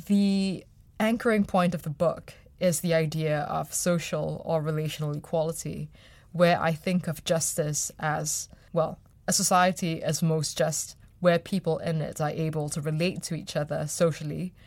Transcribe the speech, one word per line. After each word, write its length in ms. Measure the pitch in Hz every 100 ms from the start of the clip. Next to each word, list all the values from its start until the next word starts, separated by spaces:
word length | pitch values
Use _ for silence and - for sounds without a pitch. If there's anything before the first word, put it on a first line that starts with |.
| -
the 560 | 202 202 196 190 180 - - - -
anchoring 420 | 214 233 240 214
point 320 | 202 190 180 175
of 60 |
the 80 | -
book 440 | 143 165 - - - - -
is 180 | 185 160
the 140 | 175
idea 480 | 160 156 156 156 151
of 320 | - 156 151
social 680 | - - 175 - 156 151 151 -
or 160 | 165
relational 500 | 151 156 156 - 151
equality, 800 | 147 - 165 156 160 - - 151 - - - -
where 300 | 165 175 175
I 100 | 165
think 340 | 156 - 180 -
of 160 | 151
justice 680 | - 165 - - 151 147 - -
as, 500 | 156 156 151 - - - -
well, 280 | 170 160 175 - - -
a 60 |
society 640 | 185 185 185 180 185 175 160
is 260 | - 151
most 360 | 165 160 147 -
just 380 | 160 156 - - - -
where 200 | 180 170
people 400 | - 190 170 160
in 220 | - 160
it 200 | 151 -
are 80 | 151
able 400 | 156 160 156 147
to 120 | 156
relate 420 | 147 156 175 170
to 120 | - 160
each 200 | - 160
other 320 | 147 151 151
socially 680 | - 170 147 151 151 180 -